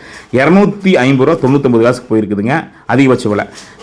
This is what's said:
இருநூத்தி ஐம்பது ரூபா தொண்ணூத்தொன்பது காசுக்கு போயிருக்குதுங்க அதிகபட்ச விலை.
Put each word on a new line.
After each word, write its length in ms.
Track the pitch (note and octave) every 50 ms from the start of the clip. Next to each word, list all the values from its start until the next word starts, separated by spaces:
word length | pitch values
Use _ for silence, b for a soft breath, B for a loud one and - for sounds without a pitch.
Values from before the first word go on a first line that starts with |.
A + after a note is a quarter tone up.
| B B B B B B -
இருநூத்தி 600 | B2 C3+ D#3 F3 G3 G3+ F3+ - - - F#3+ F3+
ஐம்பது 380 | B2 B2 C3 C#3 B2+ C3 D3+
ரூபா 160 | E3+ E3+ C#3+
தொண்ணூத்தொன்பது 340 | B2+ C#3 C#3+ C#3 B2+ A#2+ A2+
காசுக்கு 340 | A2+ A#2+ B2 - - - A2
போயிருக்குதுங்க 540 | A2 G#2+ F#2+ G2+ G2 G#2 A#2 C#3+ D#3+ - B B B B
அதிகபட்ச 420 | - A#2 C3 C#3 C3 B2 - - G#2+
விலை. 160 | G#2+ G2+ G#2+ B B B B B B B